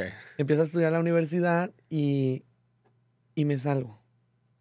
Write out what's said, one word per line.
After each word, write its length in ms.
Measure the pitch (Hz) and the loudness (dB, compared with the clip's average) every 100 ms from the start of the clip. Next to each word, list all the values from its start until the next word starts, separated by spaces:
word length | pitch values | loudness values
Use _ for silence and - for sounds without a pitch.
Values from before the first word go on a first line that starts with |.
| 92 - - - | -8 -10 -10 -4
Empieza 240 | 143 151 | 0 2
a 40 | 156 | 2
estudiar 260 | 170 160 | 2 2
la 60 | 165 | 2
universidad 720 | 170 170 156 175 175 170 185 - - | 2 0 0 0 2 0 -2 -8 -8
y, 540 | 156 143 139 135 131 - _ _ _ _ _ _ _ _ - | -2 0 2 0 -2 -8 _ _ _ _ _ _ _ _ -2
y 80 | |
me 140 | 147 139 | 0 0
salgo. 400 | 143 139 120 107 _ _ _ _ _ _ | -2 -2 -4 -12 _ _ _ _ _ _